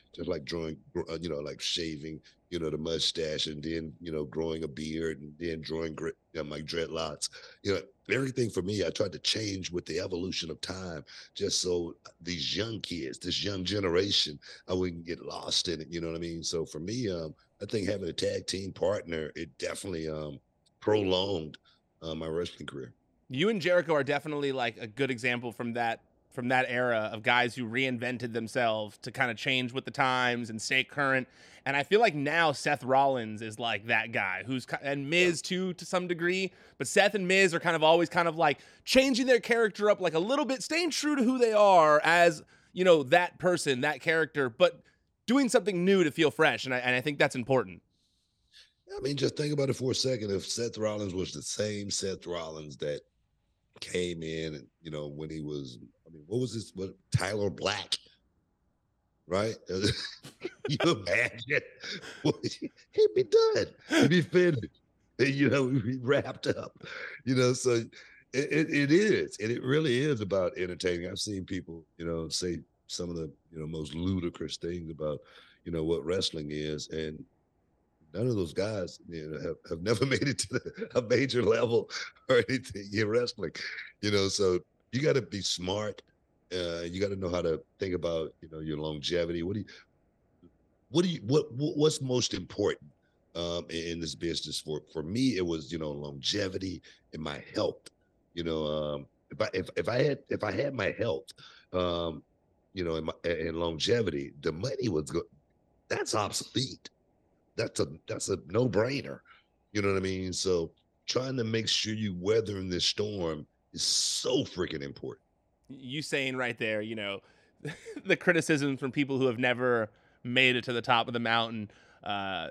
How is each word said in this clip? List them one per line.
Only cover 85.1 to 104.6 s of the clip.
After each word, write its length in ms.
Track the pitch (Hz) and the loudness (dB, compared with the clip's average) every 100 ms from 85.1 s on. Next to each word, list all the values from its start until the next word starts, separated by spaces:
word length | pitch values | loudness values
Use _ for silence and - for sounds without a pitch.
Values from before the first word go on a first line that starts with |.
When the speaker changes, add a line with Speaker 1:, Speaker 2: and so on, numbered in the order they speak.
| 135 | 2
Speaker 1:
be 200 | 98 101 | 0 -4
smart. 600 | - - 90 104 107 - - _ _ _ - | -4 -2 -2 -2 -4 -8 -16 _ _ _ -8
Uh, 280 | 90 87 85 | -4 -2 -4
you 180 | 85 90 | -6 -2
gotta 160 | 98 95 | -2 -2
know 140 | 92 | -2
how 120 | 87 | 0
to 200 | 85 78 - - | 0 -2 -6 -6
think 160 | 98 90 | -4 -2
about, 380 | 85 82 76 - | 0 -2 -4 -10
you 80 | 80 | -14
know, 80 | 78 | -10
your 180 | 78 76 | -6 -4
longevity. 640 | 78 76 71 85 85 85 | -4 -4 -2 0 0 -2
What 100 | 85 | -2
do 60 | 104 | -4
you, 40 | 95 - - _ _ _ _ _ - _ _ _ _ | -6 -14 -20 _ _ _ _ _ -20 _ _ _ _
what 140 | 151 | 0
do 60 | 185 | 0
you, 120 | 160 104 | 0 2
what, 260 | 151 - | 2 2
what, 240 | 120 151 147 | -2 -2 2
what's 240 | 151 151 | 2 2
most 320 | 135 127 - | 0 0 0
important, 580 | - 82 - 98 - - _ _ _ _ 85 | -2 -6 0 0 0 -8 _ _ _ _ -6
um, 300 | 87 85 78 | -4 -4 -4
in, 240 | 82 85 | -6 -6
in 60 | 85 | -6
this 160 | 78 - | -6 -6
business? 440 | 85 76 76 73 | -4 -4 -4 -6
For, 220 | 78 76 - | -6 -8 -8
for 120 | 80 | -8
me, 340 | 76 113 131 98 | -4 0 0 2
it 80 | 87 | 0
was, 260 | 82 67 | -2 -4
you 80 | 82 | -6
know, 120 | 78 | -6
longevity 920 | 71 73 71 65 104 95 92 95 80 - - _ | -6 -8 -4 -2 0 -2 -4 -6 -8 -14 -20 _
and 80 | 82 | -8
my 220 | 78 71 - | -6 -8 -6
health. 360 | 104 95 - - - _ _ _ | -2 0 -2 -12 -20 _ _ _
You 100 | 87 | -6
know, 220 | 82 80 76 | -2 -2 0
um, 400 | 76 76 73 69 _ - | -2 -2 -6 -10 _ -10
if 120 | - | -4
I, 80 | 107 | -2
if, 160 | 95 - - | -2 -4 -4
if 120 | 87 | 0
I 140 | 123 | 0
had, 160 | 147 135 - | 0 -2 -6
if 140 | 110 | -4
I 80 | 104 | -2
had 220 | 101 143 | -2 -2
my 200 | 127 92 76 | -2 -2 0
health, 280 | 98 67 - - - - _ | -2 -2 -6 -18 -20 -20 _
um, 500 | 92 90 85 85 80 - _ _ _ _ | -2 0 0 -2 -6 -12 _ _ _ _
you 100 | 95 | -6
know, 120 | 85 80 | -4 -2
and 100 | 78 | -4
my, 80 | - | -4
and 340 | 85 82 82 82 | -2 -2 -2 -2
longevity, 760 | 85 80 98 120 - 71 69 73 | -4 -2 0 2 0 -4 -6 -6
the 100 | 82 | -6
money 380 | 78 | -4